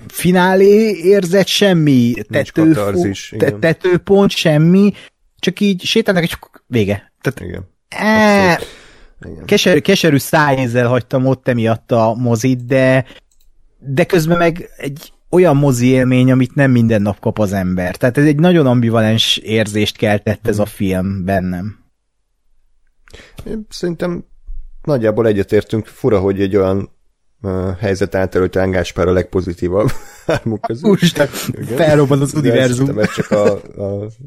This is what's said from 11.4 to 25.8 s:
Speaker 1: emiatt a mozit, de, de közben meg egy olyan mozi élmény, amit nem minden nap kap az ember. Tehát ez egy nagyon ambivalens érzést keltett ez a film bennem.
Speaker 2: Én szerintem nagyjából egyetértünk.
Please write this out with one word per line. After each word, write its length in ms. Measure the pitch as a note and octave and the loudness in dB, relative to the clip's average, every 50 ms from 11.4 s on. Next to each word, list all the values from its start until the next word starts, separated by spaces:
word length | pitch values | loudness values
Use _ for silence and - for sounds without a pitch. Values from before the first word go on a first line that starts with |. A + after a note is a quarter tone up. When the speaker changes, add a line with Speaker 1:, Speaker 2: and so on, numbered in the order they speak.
| - - | -2 -2
Speaker 1:
emiatt 440 | B2 A#2 A2+ A2 A2+ A#2 _ - | -2 0 0 0 0 -2 _ -2
a 220 | C3 A#2 A2 A2+ A2+ A#2 | 0 2 2 2 0 0
mozit, 480 | B2+ A#2 A#2 A2+ A#2 C3 C3 B2 B2 | 0 0 0 0 0 0 -2 -2 -2
de, 400 | A#2+ C3+ C3 C3 C3 C3 C3 B2+ - - - _ _ _ _ _ _ _ _ _ _ _ _ | -2 0 2 2 4 2 2 0 -4 -10 -20 _ _ _ _ _ _ _ _ _ _ _ _
de 260 | - C#3 C3+ C#3+ F3 | -12 -6 -2 -2 0
közben 320 | - - F3 D#3 D#3+ F3 F3 | 0 0 0 0 0 0 2
meg 320 | E3+ E3+ D3+ - A#2 - - - | 0 0 -2 -4 -8 -16 -16 -14
egy 340 | - C#3 C#3 D3+ - - - _ _ _ | -12 -12 -12 -12 -16 -20 -20 _ _ _
olyan 260 | - F3 F#3 E3+ C#3+ | 2 2 4 4 4
mozi 320 | C#3 C#3+ C#3+ C3 A#2 A#2+ B2+ | 2 2 2 2 2 2 2
élmény, 440 | C3 C3 B2+ B2+ B2+ B2+ B2+ C3 | 2 2 2 2 2 4 4 4
amit 240 | C3 B2+ C3 B2 - | 4 2 0 0 0
nem 160 | D3 C#3 C3+ | 0 2 2
minden 300 | B2+ A#2+ A#2 A2+ A2+ G#2 | 4 4 2 2 2 0
nap 180 | G2+ G#2 F#2+ - | 0 -2 -2 -4
kap 200 | - A2+ G#2 - | -4 -4 -2 -2
az 140 | G#2+ G2 F#2+ | -2 -2 -2
ember. 420 | G2 F#2 F2+ F#2 F2+ F2+ F2+ F2+ | -2 -2 -2 -2 -2 -2 -4 -4
Tehát 220 | - - B2+ A2+ C#3+ | -2 -2 -2 0 2
ez 80 | C#3+ | 2
egy 140 | D#3 D3+ C#3+ | 2 2 2
nagyon 280 | E3 F3 F3+ E3 C#3+ C3 | 2 4 4 4 4 2
ambivalens 680 | B2 B2 A#2 A#2 A2+ A2+ A2 G#2+ A2 A2+ - - - - | 2 2 2 2 2 2 2 2 2 0 0 0 -2 -4
érzést 600 | - G2 A2 A2+ A2 G#2 G#2 G#2+ G#2 - - - | -4 -2 -2 -2 -2 -2 -2 -2 -2 -2 -2 -2
keltett 500 | - G#2+ G#2 G#2 - A2 A2+ - - A2+ | 0 0 0 0 0 -2 -4 -4 -2 -4
ez 120 | G#2+ G#2 | -2 -2
a 60 | G#2 | -2
film 600 | - - - G#2 F#2+ F#2 F#2 F#2 G2 G2 G2 F2+ | -4 -4 -4 -4 -2 -2 -2 -4 -4 -6 -6 -4
bennem. 520 | F#2 G2 F#2+ F2+ F#2 F2+ F2 F2+ G#2+ G#2 - _ _ _ _ _ _ _ _ _ _ _ _ _ _ _ _ _ _ _ _ _ _ _ _ _ _ - - - - - - - - | -2 -2 -2 -2 -4 -6 -6 -8 -10 -12 -16 _ _ _ _ _ _ _ _ _ _ _ _ _ _ _ _ _ _ _ _ _ _ _ _ _ _ -20 -20 -20 -20 -20 -16 -12 -10
Speaker 2:
Én 180 | G#3+ A3 G#3+ - | -10 -10 -12 -14
szerintem 560 | - - - F3 F3 D#3+ F3 F3+ F3+ - - - - - - - - - - - - - - | -12 -8 -8 -6 -6 -6 -6 -6 -8 -8 -12 -16 -20 -20 -16 -12 -12 -12 -12 -14 -16 -10 -4
nagyjából 440 | - D3 B2+ A2 A2 G#2+ A2 A2+ A2+ | -2 -2 0 2 0 2 2 2 2
egyetértünk. 580 | G#2+ G2 F#2+ - - G#2 - - - A2 | 2 0 0 0 0 0 0 0 -4 -6